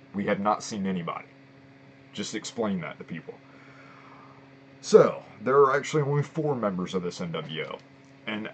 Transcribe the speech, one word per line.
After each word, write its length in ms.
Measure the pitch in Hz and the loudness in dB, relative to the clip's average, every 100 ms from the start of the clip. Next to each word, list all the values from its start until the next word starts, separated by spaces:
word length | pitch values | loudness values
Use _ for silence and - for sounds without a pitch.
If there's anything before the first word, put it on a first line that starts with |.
| - | -10
We 120 | 101 101 | -4 -2
have 140 | 98 | 0
not 240 | 101 104 | 0 0
seen 220 | - 110 95 | -2 -4 -2
anybody." 400 | 92 82 - - - - - - - - - - | -2 -4 -8 -10 -20 -20 -20 -20 -20 -20 -20 -16
Just 240 | - 101 110 | -10 -6 -6
explain 460 | - 117 107 95 | -8 -4 -2 -2
that 160 | 76 - | -4 -10
to 40 | |
people. 300 | - 82 - - - - - - - 135 135 - - - - - - - | -12 -12 -12 -18 -18 -20 -20 -20 -20 -20 -20 -20 -20 -20 -20 -20 -20 -14
So, 420 | - 202 147 - - - | 6 8 8 2 -10 -8
there 160 | 107 139 | 2 6
are 180 | 135 139 | 6 4
actually 280 | - 156 | 0 -2
only 180 | 139 143 | 0 0
four 340 | 143 165 151 131 | -2 -2 -2 -2
members 380 | 107 90 87 | -2 -2 -2
of 80 | 95 | -4
this 200 | 87 - | -4 -6
N 100 | 87 | -6
W 320 | 82 76 78 | -6 -6 -8
O. 140 | 69 - - - - - - | -8 -10 -14 -20 -20 -16 -8
And 220 | 107 107 | -8 -8